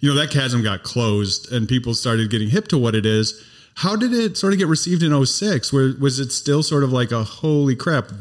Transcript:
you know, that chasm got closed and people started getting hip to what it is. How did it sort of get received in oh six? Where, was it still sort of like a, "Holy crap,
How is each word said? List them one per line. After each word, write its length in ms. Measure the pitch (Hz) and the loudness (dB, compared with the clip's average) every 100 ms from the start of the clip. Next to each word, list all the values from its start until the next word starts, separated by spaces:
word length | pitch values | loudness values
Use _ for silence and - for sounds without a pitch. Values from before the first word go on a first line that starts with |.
you 100 | 143 | 0
know, 100 | 143 | 2
that 100 | 151 | 0
chasm 320 | 139 131 120 | 0 0 0
got 200 | 110 95 | 0 -2
closed 680 | - 123 117 104 101 - - | -6 -2 0 0 0 -4 -6
and 160 | 123 107 | -4 0
people 280 | 127 123 | -2 -2
started 340 | 113 127 113 110 | -4 -2 0 0
getting 220 | 113 107 | -2 0
hip 180 | 175 - | -2 0
to 80 | 156 | 0
what 180 | 117 | 2
it 120 | 110 107 | 0 2
is. 360 | 110 110 - - - - - | 2 0 -4 -14 -20 -20 -8
How 200 | 180 208 | -4 0
did 160 | 247 | 0
it 240 | 240 220 - | 0 0 0
sort 160 | 196 | 0
of 80 | 196 | 2
get 80 | 170 | 2
received 340 | 160 175 175 | 0 0 0
in 100 | 165 | 2
oh 120 | 143 | 2
six? 480 | 135 - 208 147 - | 2 0 0 0 0
Where, 220 | 139 135 135 | 2 2 2
was 220 | 139 127 | 0 0
it 100 | 131 | -4
still 320 | - - 143 | -4 0 0
sort 220 | 151 147 | 2 0
of 80 | 135 | 2
like 180 | 127 117 | 0 0
a, 140 | 117 | -2
"Holy 500 | 107 - 160 147 139 | -4 -4 0 2 2
crap, 340 | 123 170 147 - 101 | 0 0 -2 -2 -8